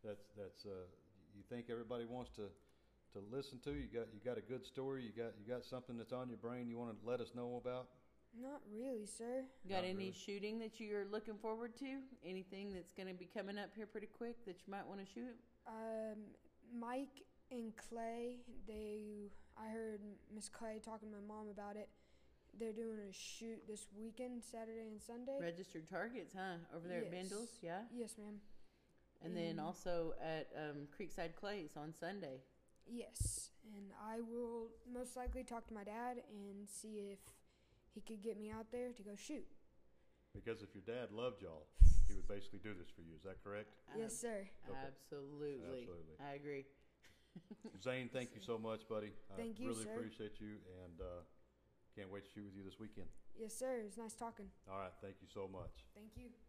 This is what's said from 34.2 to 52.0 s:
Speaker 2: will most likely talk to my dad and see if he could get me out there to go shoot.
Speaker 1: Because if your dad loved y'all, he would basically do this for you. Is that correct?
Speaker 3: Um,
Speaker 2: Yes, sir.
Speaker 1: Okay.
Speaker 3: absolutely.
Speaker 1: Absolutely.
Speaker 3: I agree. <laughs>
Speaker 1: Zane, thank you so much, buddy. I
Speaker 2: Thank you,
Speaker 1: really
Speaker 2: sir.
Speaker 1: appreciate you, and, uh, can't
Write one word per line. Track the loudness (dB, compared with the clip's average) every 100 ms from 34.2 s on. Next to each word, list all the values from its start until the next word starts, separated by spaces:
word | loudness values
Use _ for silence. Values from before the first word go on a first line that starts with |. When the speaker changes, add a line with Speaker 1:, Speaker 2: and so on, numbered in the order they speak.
Speaker 2:
will | -2 -2 -2 -2 -4 -10 -8
most | -6 -4 -2
likely | -2 -2
talk | -4 -6 -4
to |
my | -6
dad | -4 -2 -2 -4 -6
and | -10 -8 -8 -8
see | -8 -6 -6 -6
if | -8 -14 -20 -20 -20 -20 -20 -14
he | -12
could | -8 -2
get | -2 -2
me | -2
out | -4 -4
there | -2 -2
to | -4
go | -8
shoot. | -8 -4 -4 -4 -10 -18 -20 -20 -20 -20 -20 -14
Speaker 1:
Because | -6 -4 -4
if | -4
your | -8
dad | -2 -2 -2
loved | 0 0 0
y'all, | -6 -8 -10 12 12 12 12
he |
would | 10 4
basically | 2 0 -2
do | -2
this | -4 -6
for | -10
you. | -10 -10
Is |
that | -8 -8
correct? | -4 -6 -6 -14 -8
Speaker 3:
Um, | -4
Speaker 2:
Yes, | -4 -2
sir. | -2 -2 -4 -8 -4
Speaker 1:
Okay. | -2 -2
Speaker 3:
absolutely. | -8 -10 -8 -6 -2 -2 -2
Speaker 1:
Absolutely. | -2 -4 -4 -6 -8 -8
Speaker 3:
I | -6
agree. | -4 -2 -4 -6 -16 -20 -20 -20 -20 -14 -14
<laughs> | -12 -10 -10 -2
Speaker 1:
Zane, | 0 2 0
thank | -2 -2
you | -6
so | 0 0
much, | 2 -2 0
buddy. | 0 0 -6 -6
I | -4
Speaker 2:
Thank | -4 -2
you, | 0
Speaker 1:
really | 0
Speaker 2:
sir. | -2 -2
Speaker 1:
appreciate | -4 -4 -6 -4
you, | -6 -8 -10 -12
and, | -10 -6
uh, | -4 -4 -10 -18 -20 -20 -20 -20 -18
can't | -10